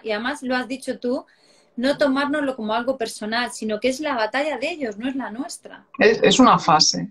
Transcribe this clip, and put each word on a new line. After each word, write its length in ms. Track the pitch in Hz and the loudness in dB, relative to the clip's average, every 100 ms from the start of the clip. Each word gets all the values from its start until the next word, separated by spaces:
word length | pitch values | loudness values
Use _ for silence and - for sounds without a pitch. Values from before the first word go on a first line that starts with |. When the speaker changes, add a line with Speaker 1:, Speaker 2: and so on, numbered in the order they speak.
Speaker 1:
Y 80 | 220 | -6
además 300 | 214 240 285 | -4 -4 -6
lo 140 | 254 254 | -4 -4
has 120 | 240 | -4
dicho 300 | 262 - 247 | -8 -8 -6
tú, 280 | 247 277 - _ _ _ _ - | -4 -4 -6 _ _ _ _ -4
no 220 | 254 285 | -2 2
tomárnoslo 560 | 294 269 277 302 277 262 | 2 2 0 -2 -2 -4
como 180 | 214 | -4
algo 220 | 226 247 262 | -2 -2 -4
personal, 540 | 220 - 214 226 240 | -6 -8 -6 -4 -4
sino 280 | - 220 214 | -6 -6 -2
que 80 | 247 | -2
es 120 | 262 | -2
la 140 | 302 | -4
batalla 440 | 254 220 262 302 262 | -2 -2 -2 -4 -4
de 120 | 277 | -6
ellos, 260 | 339 247 202 | -6 -8 -6
no 100 | 254 | -6
es 80 | 262 | -6
la 140 | 226 | -8
nuestra. 560 | 214 359 - - - _ - | -8 -12 -14 -18 -20 _ 2
Speaker 2:
Es, 220 | 208 226 | 4 6
es 160 | - 208 | 4 8
una 200 | 247 175 | 8 6
fase, 520 | - 156 160 180 170 | 6 6 4 2 -6